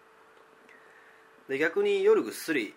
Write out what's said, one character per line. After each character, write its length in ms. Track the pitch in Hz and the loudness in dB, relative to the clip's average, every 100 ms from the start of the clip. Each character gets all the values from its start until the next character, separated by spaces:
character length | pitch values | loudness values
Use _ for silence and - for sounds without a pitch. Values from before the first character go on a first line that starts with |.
| - - - - - - - - - - - - - - - | -20 -20 -20 -20 -20 -20 -20 -20 -20 -20 -20 -20 -20 -20 -10
で、 100 | 135 | -2
逆 260 | 160 196 | -2 0
に 180 | 208 196 | 0 2
夜 220 | 196 214 | 4 4
ぐ 60 | 117 | 2
っ 20 | |
す 200 | 95 - | -6 -4
り 220 | 147 101 | -4 -4